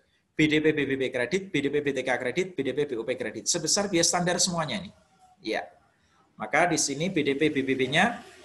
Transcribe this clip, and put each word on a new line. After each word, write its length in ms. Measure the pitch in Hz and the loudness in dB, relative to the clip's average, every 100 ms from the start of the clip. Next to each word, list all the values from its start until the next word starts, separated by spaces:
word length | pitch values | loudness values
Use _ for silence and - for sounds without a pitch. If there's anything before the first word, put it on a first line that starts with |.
| _ _ _ | _ _ _
B 160 | - 151 | 2 4
D 80 | 151 | 4
P 160 | 156 | 4
B 160 | 151 135 | 2 0
B 80 | 135 | -2
P 160 | 127 | -2
kredit, 400 | 123 120 196 190 | -2 -2 -2 -2
B 80 | 147 | -2
D 80 | 139 | 0
P 80 | 147 143 | 0 0
B 80 | |
T 80 | 131 | -2
K 80 | 131 123 | 0 0
kredit, 400 | 123 123 185 - | 0 -2 -4 -4
B 80 | 127 | -2
D 80 | |
P 60 | 135 | -2
B 100 | 143 113 | -2 -4
O 80 | 117 | -4
P 80 | |
kredit. 320 | 120 110 104 - | -4 -6 -4 -2
Sebesar 400 | 175 156 202 202 | -2 0 0 2
biaya 160 | 170 | 2
standar 400 | 165 180 175 175 | 2 2 0 0
semuanya 400 | 185 170 147 104 | 0 0 -4 -6
ini. 80 | 95 - _ _ - _ | -8 -16 _ _ -20 _
Ya. 320 | 107 101 - - _ _ _ _ _ | -6 -4 -6 -16 _ _ _ _ _
Maka 320 | - 113 143 175 | -12 -2 2 2
di 160 | 160 | 2
sini 320 | - 139 180 | 0 -2 -2
B 80 | 165 | 0
D 160 | 143 139 | 0 2
P 80 | 151 | 2
B 160 | 139 | 2
B 160 | 135 127 | 0 0
P-nya 480 | 131 156 226 233 - - | 2 2 2 0 -12 -20